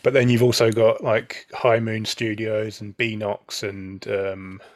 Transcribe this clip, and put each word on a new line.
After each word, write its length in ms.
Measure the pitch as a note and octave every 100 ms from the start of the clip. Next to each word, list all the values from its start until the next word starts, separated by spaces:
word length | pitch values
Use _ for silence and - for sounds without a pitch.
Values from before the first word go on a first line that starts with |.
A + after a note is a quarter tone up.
But 100 | -
then 160 | C3+ B2
you've 140 | A#2+
also 280 | B2 A#2 A#2
got, 320 | A2 A2 -
like, 440 | D#3 A2 A2+ - -
High 280 | - B2 A2+
Moon 240 | A2+ A2
Studios 760 | G#2+ - A2+ G#2+ A2 G#2+ A2 G#2+
and 160 | G#2 G2+
Beenox 640 | A#2 G#2+ G#2+ G2+ _ -
and, 440 | G#2 G2 F#2+ F#2+ -
um 520 | G2+ G2 F#2+ F#2+ F#2+ -